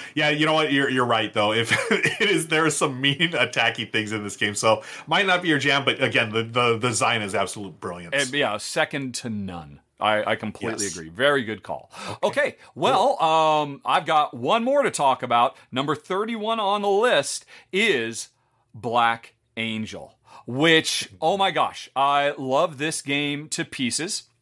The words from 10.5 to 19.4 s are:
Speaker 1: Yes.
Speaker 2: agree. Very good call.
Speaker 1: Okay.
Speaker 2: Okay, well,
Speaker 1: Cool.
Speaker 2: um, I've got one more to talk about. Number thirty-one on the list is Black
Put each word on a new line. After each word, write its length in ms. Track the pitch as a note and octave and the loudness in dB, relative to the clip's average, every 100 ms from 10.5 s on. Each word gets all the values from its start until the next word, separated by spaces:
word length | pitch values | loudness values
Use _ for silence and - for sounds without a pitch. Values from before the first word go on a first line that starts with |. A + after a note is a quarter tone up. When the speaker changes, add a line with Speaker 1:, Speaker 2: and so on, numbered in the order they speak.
| - A#2 G#2 G2+ | -6 -6 -4 -6
Speaker 1:
Yes. 100 | F2 | -8
Speaker 2:
agree. 140 | D#2+ | -10
Very 320 | F2 C#3 C#3 | 0 2 2
good 180 | A2 G#2 | -2 -8
call. 280 | - D2 - - E2+ - | -10 -12 -12 -16 -12 -4
Speaker 1:
Okay. 180 | G3+ C#4 | -2 0
Speaker 2:
Okay, 160 | D4 - - | -2 -6 -16
well, 420 | A#2+ G3 B3 C#4 - | -2 0 2 2 2
Speaker 1:
Cool. 100 | D#3+ | 2
Speaker 2:
um, 520 | D#3+ D#3 D#3 C#3+ C#3 | 4 4 2 0 -4
I've 220 | A#2 E3+ E3 | 0 0 2
got 260 | D#3 D3 | 2 0
one 320 | A#2 C3 A3+ | -2 0 0
more 180 | A#3+ C#4+ | 2 2
to 80 | A3 | 2
talk 300 | - C#3 B2+ | 2 2 2
about. 320 | B2 A#2+ B2 - - | 2 2 2 0 -8
Number 240 | B2+ D3 D3 | -4 -2 -4
thirty-one 640 | - F#3 A3 A3+ G#3+ A3+ | -4 -4 -4 -4 -4 -2
on 200 | G3 G#3 | 0 0
the 60 | G3+ | 2
list 560 | G3 A#3+ E3 C3+ - - - - | 2 4 2 0 -6 -12 -20 -6
is 560 | F#3 A3 C3+ A2+ A2+ - _ _ _ _ | 0 2 2 -2 -6 -12 _ _ _ _
Black 600 | A2 A#2 A#2+ A#2 A#2 - _ | -12 0 2 4 2 -6 _